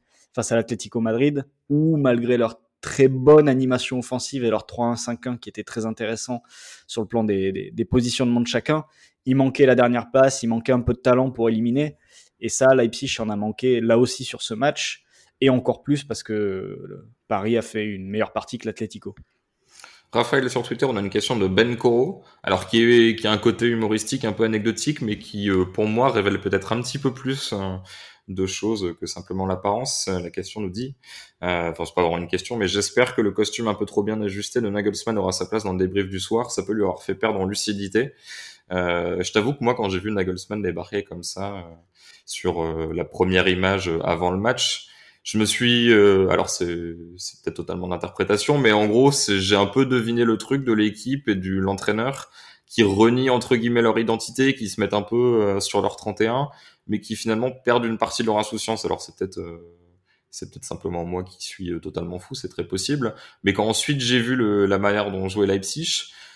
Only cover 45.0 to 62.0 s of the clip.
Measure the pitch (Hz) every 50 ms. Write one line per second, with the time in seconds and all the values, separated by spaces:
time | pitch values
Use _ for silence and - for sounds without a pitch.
45 | - - _ _ _ - - 110 107 95 - - 123 120 120 120 117 117 113 104
46 | 101 101 98 95 95 92 92 87 92 - - - 90 87 85 85 85 85 82 85
47 | 85 85 87 90 - - - _ _ - - - 82 - 87 90 90 90 90 87
48 | - 90 - - 98 87 104 104 - - 147 143 131 110 107 104 107 104 107 120
49 | 135 139 143 143 - - 101 98 95 95 104 98 101 98 - 135 135 127 127 123
50 | 110 113 117 120 120 117 110 104 - - 135 139 131 123 110 107 107 107 104 -
51 | - 127 135 139 - 117 101 95 92 95 95 95 95 95 98 101 - - 107 110
52 | 117 135 139 - - - _ - - - - _ _ _ - - 110 98 98 101
53 | 110 117 120 127 131 135 123 120 - - 131 117 113 120 120 120 117 113 107 110
54 | 117 110 113 110 - - 117 - 131 139 131 135 117 95 - - 104 101 104 104
55 | 98 - 117 120 123 120 117 110 104 101 98 101 - - - 101 98 - - -
56 | - 107 98 - 107 110 120 131 143 143 - - - - _ _ _ - 104 101
57 | - - 110 - - 113 110 110 123 131 127 - - 123 120 120 117 113 113 104
58 | 113 - - - 120 113 107 107 107 - 113 107 - - 113 104 - 90 92 -
59 | - - - - 95 95 - - 87 85 85 85 87 85 85 87 87 87 87 92
60 | _ _ _ _ _ _ - - - 95 - - - - - - - 92 87 85
61 | 85 87 90 92 92 92 - - - - - - 95 87 87 82 - 95 - 85